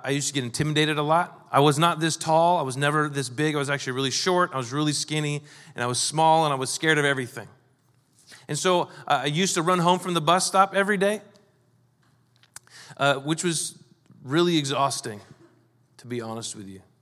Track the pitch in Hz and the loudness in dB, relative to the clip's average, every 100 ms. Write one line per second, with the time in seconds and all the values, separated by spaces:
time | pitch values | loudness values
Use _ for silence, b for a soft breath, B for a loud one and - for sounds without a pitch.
0 | 131 143 139 143 123 - 156 151 151 151 | -4 -4 -2 -4 -4 -4 -2 0 0 0
1 | 147 160 180 - - 131 147 139 170 156 | 2 0 0 -8 0 4 4 4 2 2
2 | 160 - 160 160 170 180 135 127 143 151 | -2 -2 2 4 4 2 -2 -2 0 0
3 | 151 143 123 120 156 147 135 143 - 127 | 0 -4 -6 -2 -2 -2 -2 -4 -4 -4
4 | 135 120 185 180 175 135 117 139 151 143 | -2 -2 2 2 2 -2 -4 -2 -2 -2
5 | - 156 151 147 147 B B - 120 120 | -4 -4 -4 -6 -10 B B -6 -4 -2
6 | - 151 160 160 151 135 131 - 160 151 | -2 2 4 4 2 0 -4 -2 0 2
7 | 143 135 120 - 101 _ _ _ _ _ | 2 0 -6 -12 -16 _ _ _ _ _
8 | _ _ B B - 151 180 180 147 B | _ _ B B -10 -2 0 2 0 B
9 | - 143 139 151 190 180 165 180 170 180 | -2 0 0 0 0 0 2 2 4 2
10 | 185 170 156 180 - 196 196 196 196 208 | 0 0 2 2 2 2 2 2 0 0
11 | 196 214 - _ _ _ _ _ _ _ | 0 -2 -8 _ _ _ _ _ _ _
12 | _ _ _ _ _ - - B B - | _ _ _ _ _ -20 -20 B B 0
13 | 139 131 139 160 180 156 - - - _ | 0 2 -2 -2 -2 -2 -6 -12 -20 _
14 | _ - 127 151 175 165 139 127 139 - | _ -18 -2 2 4 2 0 0 0 -2
15 | 120 104 - - - _ _ _ _ - | -8 -12 -16 -20 -20 _ _ _ _ -20
16 | 117 120 113 113 110 110 98 95 - _ | -10 -8 -6 -8 -10 -12 -14 -18 -20 _